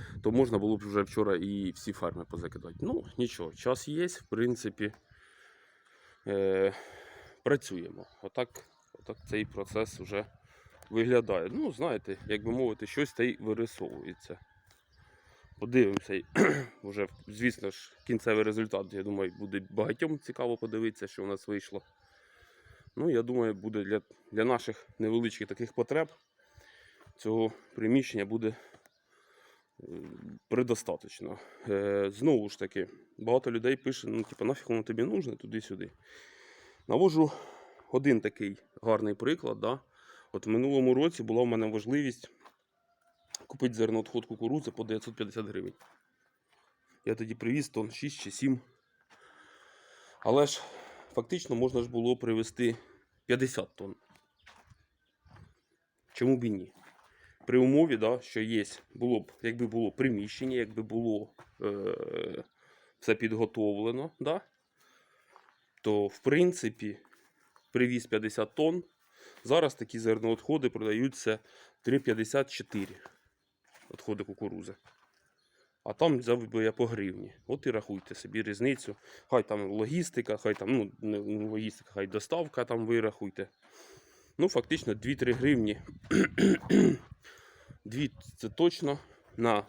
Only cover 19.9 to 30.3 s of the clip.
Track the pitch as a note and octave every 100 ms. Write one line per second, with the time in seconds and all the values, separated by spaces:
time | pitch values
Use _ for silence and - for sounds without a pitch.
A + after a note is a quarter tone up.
19.9 | A2+ D#3+ D3+ - - B2 A#2 A2+ A2 A2+
20.9 | G#2+ G2 - G2 G2 - G2+ - G2 -
21.9 | _ _ _ _ _ - _ - - -
22.9 | - D#3+ B2 A#2 B2+ A#2 G2+ G#2+ G#2+ G2
23.9 | G#2 - - - G#2+ A#2 A#2+ - A2 -
24.9 | - A2 A#2 A#2 - G#2 G2+ A#2+ - A#2
25.9 | D3 D#3+ - _ _ _ - - - -
26.9 | _ - - G#2+ A2+ A2+ - - - A2
27.9 | C3 B2+ A2 G2+ A2+ A2 A2 - - _
28.9 | _ _ _ _ _ _ _ _ _ -
29.9 | D#2+ D#2 - -